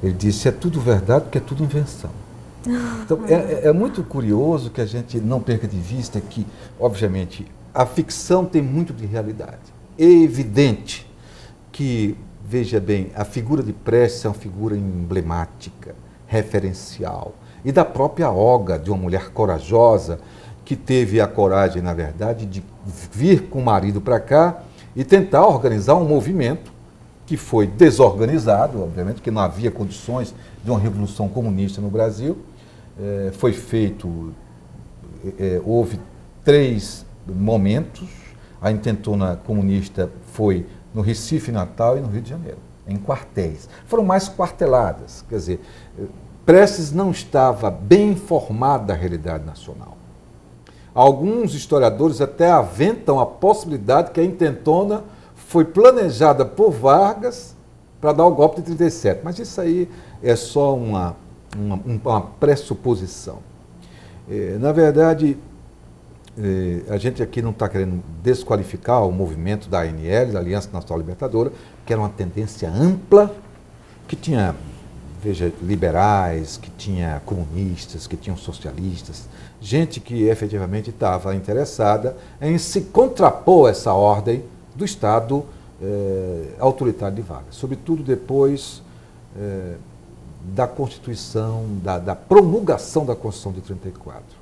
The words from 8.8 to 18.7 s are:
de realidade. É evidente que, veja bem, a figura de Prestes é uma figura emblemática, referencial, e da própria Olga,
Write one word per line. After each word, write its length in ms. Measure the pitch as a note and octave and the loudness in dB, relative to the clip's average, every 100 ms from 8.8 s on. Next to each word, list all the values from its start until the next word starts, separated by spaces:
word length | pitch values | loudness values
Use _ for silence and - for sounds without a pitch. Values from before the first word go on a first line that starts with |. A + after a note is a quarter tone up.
| E3+ | -4
de 120 | B2 G#2+ | -6 -6
realidade. 680 | A2+ G#2+ A2 - - - - - - | -6 -6 -8 -12 -16 -20 -20 -20 4
É 60 | |
evidente 1040 | E3 F3 D#3+ B2 A#2+ G#2 C#3+ G#2+ - - - - - - - - - | 8 10 8 2 -2 4 4 2 -6 -14 -16 -20 -20 -20 -20 -20 -20
que, 440 | - C#3 A#2+ G#2 - - - G#2 | -6 -4 -2 -2 -4 -12 -18 -6
veja 340 | A#2+ A2+ A2 | -4 0 -2
bem, 320 | F#2+ G2+ F#2 - | 0 -2 -2 -6
a 100 | G#2 | -6
figura 380 | - A2+ D3 | -6 -2 -2
de 100 | A2 | -2
Prestes 500 | G2+ - A2+ A#2+ - A2 | -6 0 4 4 2 -6
é 20 | |
uma 80 | G2+ | -6
figura 420 | G#2 F#2 G#2+ G#2 | -10 -6 -4 -4
emblemática, 1160 | G2 F2+ F2 F#2 E2 E2+ E2 - - - - - - - - | -4 -4 -4 -4 -2 -4 -6 -10 -20 -20 -20 -20 -20 -20 -4
referencial, 1080 | A2 G#2+ G#2 F#2+ F2+ - - F2 F2 - - - - C3 | -4 -2 -2 -2 -8 -12 -10 -10 -8 -12 -16 -20 -10 0
e 60 | |
da 120 | C#3 | 2
própria 460 | D#3+ - C#3 D#3 D#3+ | 2 2 -2 0 0
Olga, 480 | F#2 A2 B2 F#2 | 4 4 4 2